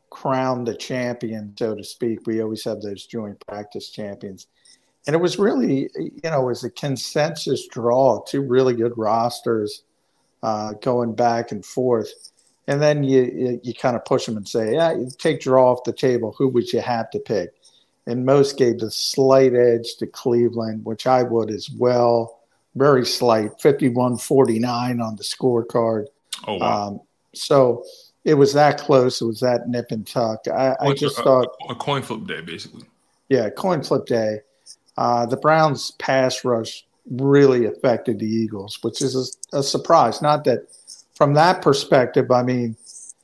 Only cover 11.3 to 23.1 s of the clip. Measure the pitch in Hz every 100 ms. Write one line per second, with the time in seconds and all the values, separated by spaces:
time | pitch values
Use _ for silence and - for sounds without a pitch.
11.3 | 117 120 104 - - 127 113 107 - -
12.3 | _ _ _ - 143 151 147 139 131 123
13.3 | 80 127 120 127 117 135 117 - 131 -
14.3 | 110 95 117 110 139 165 - 127 - 165
15.3 | 143 139 131 127 123 - 113 131 120 113
16.3 | - 139 123 - 117 120 120 110 104 -
17.3 | 104 85 _ _ _ _ _ - 123 127
18.3 | 143 139 - 123 110 107 - - - 135
19.3 | 135 135 123 120 165 - - - - 131
20.3 | 120 120 117 110 110 110 110 131 127 120
21.3 | 113 110 104 - 113 123 123 120 117 117
22.3 | - _ _ _ - 143 131 120